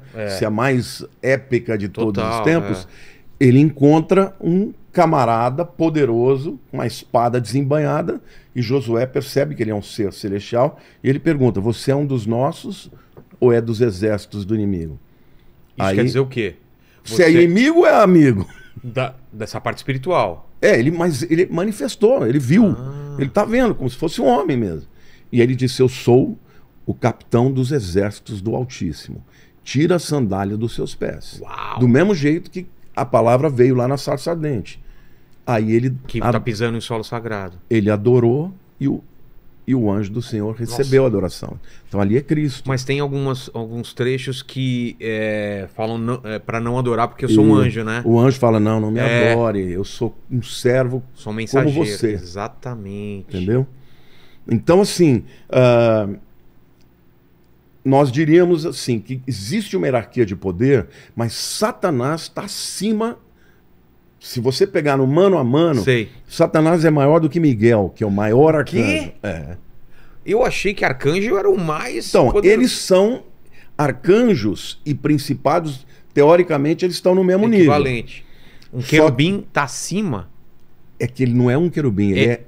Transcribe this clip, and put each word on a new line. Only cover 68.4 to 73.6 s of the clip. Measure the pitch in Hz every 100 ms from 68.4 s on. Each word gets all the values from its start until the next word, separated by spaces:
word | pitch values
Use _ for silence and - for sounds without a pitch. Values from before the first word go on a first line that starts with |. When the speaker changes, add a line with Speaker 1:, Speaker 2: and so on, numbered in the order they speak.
| 156 156
Speaker 1:
O |
quê? | 139 117
Speaker 2:
arcanjo. | 127 104 87 -
É. | 104 82 73 90 - - - - - - -
Speaker 1:
Eu | 427
achei | 480 - -
que | 208
arcanjo | 180 131 139 175 214 392
era | 403
o | 370
mais | 165 151 247 - -
Speaker 2:
Então, | 208 131
Speaker 1:
poderoso. | 110 180 220
Speaker 2:
eles | 247
são | - - 185 202 262 - - - -